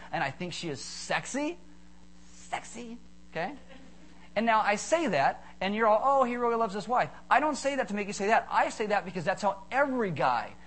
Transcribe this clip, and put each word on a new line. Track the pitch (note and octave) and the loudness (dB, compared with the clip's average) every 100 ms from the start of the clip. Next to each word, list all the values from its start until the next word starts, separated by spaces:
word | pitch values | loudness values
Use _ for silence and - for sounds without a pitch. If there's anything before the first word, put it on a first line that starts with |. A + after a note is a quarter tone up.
| - | -6
and | E3 | -4
I | C#3 | -4
think | - F3+ | -4 -8
she | - E3+ | -8 -8
is | C3 | -8
sexy. | - - - D3+ - C4 D4+ E4+ - - - - - - - - - | -10 -12 -4 -4 -2 -4 -4 -6 -14 -20 -20 -20 -20 -20 -20 -20 -10
Sexy, | - - A#3 A#3+ A#3+ - - - | -10 -10 -14 -14 -14 -18 -20 -12
okay? | D#3+ F#3 C#4+ - - - - - - - G3+ | -6 -6 -8 -16 -20 -20 -20 -20 -20 -6 0
And | A3+ | 2
now | A3 | 4
I | G3 G#3 | 4 0
say | - E4 D4 | 2 2 4
that, | D3+ D3 - - - | 4 2 0 -8 -6
and | F#3+ | -4
you're | G#3 A3+ | 2 4
all, | A3 | 6
"Oh, | C4+ C#4 | 6 4
he | B3 A#3+ | 4 2
really | A#3+ | 0
loves | A#3 A3+ | 2 0
his | G3+ G3+ | -2 -2
wife." | A#3+ D#3 - - | 0 0 -4 2
I | A#3+ | 4
don't | D4+ C4+ | 4 0
say | C#4 | -2
that | C#4 A#3 | -2 -2
to | |
make | G#3 G3 | -2 -4
you | |
say | G3+ G3+ | -2 4
that. | A3 - | 4 4
I | G#3 C#4+ | 2 2
say | - G#3 | 0 0
that | G3+ | 0
because | F3+ F3 | 0 -2
that's | D#3+ F#3 | -2 0
how | G3+ - - | 0 -2 -2
every | B3 C#4+ B3+ G#3 | 0 2 0 -2
guy | C#3+ C#3+ A#2+ G2+ - | 2 2 2 -2 -12